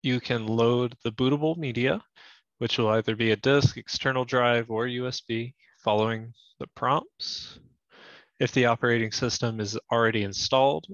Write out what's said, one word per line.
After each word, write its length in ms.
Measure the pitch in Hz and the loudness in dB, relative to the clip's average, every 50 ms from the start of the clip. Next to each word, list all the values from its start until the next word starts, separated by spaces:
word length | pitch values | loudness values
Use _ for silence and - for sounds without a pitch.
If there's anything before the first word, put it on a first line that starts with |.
| - | 0
you 160 | 127 123 123 | 0 -2 -2
can 260 | - - 123 117 110 | -2 -2 -4 -2 -2
load 500 | 110 113 113 117 117 123 120 123 120 123 _ _ | -2 0 2 4 4 4 2 0 -4 -6 _ _
the 80 | 117 | -8
bootable 460 | 110 - 131 127 143 147 151 156 165 | -4 0 0 0 2 0 0 -2 -2
media, 420 | 170 156 131 113 120 120 135 165 220 - _ _ - - - - _ _ _ _ _ | -4 -6 -6 -4 -2 0 0 0 -2 -4 _ _ -20 -20 -20 -20 _ _ _ _ _
which 180 | 120 113 - | -4 -2 0
will 120 | - 117 107 | 0 2 2
either 260 | 110 113 110 - 110 | 2 2 0 -2 -2
be 160 | 107 113 113 | 0 2 2
a 40 | 107 | 2
disk, 400 | 101 - 131 139 143 135 - - | 2 4 4 4 4 4 2 0
external 480 | 120 - - - - - 139 131 131 127 | -2 -10 -8 -8 -2 -2 0 0 0 -2
drive, 460 | 120 131 127 123 120 120 117 117 117 | 2 2 4 4 4 4 2 0 -2
or 160 | 113 110 117 | -2 -2 -2
U 220 | 123 120 123 123 | -2 -4 -4 -6
S 140 | 127 - - | -6 -6 -8
B, 340 | _ - 113 113 117 127 - _ _ _ _ _ - | _ -6 -6 -4 -4 -8 -12 _ _ _ _ _ 0
following 480 | 110 104 107 110 113 113 110 113 117 - _ _ _ _ _ | 2 2 2 2 0 -2 -6 -8 -14 -18 _ _ _ _ _
the 80 | - - _ | -14 -14 _
prompts. 840 | - - 123 139 160 - - _ _ - - - - - - - - - _ _ _ _ _ _ - - - - - _ _ _ _ | -4 0 0 0 0 -2 -6 _ _ -10 -10 -10 -10 -12 -16 -18 -20 -20 _ _ _ _ _ _ -20 -20 -20 -20 -20 _ _ _ _
If 120 | 131 127 | -2 0
the 160 | - 135 123 | 2 4 4
operating 440 | 120 117 - - 120 117 117 113 110 | 4 2 2 2 2 2 2 0 -2
system 480 | - - 131 120 - - - 117 110 110 | -4 -4 -4 -4 -2 -2 -2 -4 -2 -4
is 200 | 107 101 110 113 _ _ | -6 -6 -6 -8 _ _
already 300 | 117 117 117 110 110 110 | 2 2 4 2 2 0
installed 640 | 101 98 98 - - - 135 131 131 139 147 160 - - | -4 -4 -4 -6 -2 0 2 4 4 2 2 -2 -6 -12